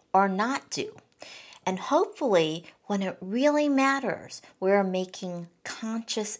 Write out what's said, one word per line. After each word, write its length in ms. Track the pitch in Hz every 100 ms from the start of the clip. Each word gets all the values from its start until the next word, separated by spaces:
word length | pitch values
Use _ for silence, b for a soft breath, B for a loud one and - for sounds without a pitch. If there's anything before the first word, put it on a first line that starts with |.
| B
or 160 | 190 196
not 420 | 190 226 269 -
do. 240 | - - - _ _ B B B B -
And 120 | 185
hopefully, 880 | - 294 427 - 285 185 160 160 B B -
when 160 | 202
it 140 | 190 -
really 480 | 185 226 285 294 294
matters, 760 | 269 269 277 294 - - - B B
we're 240 | 190 202
making 640 | 190 185 185 - 185 175 170 _
conscious, 720 | - - 220 226 226 - 214 -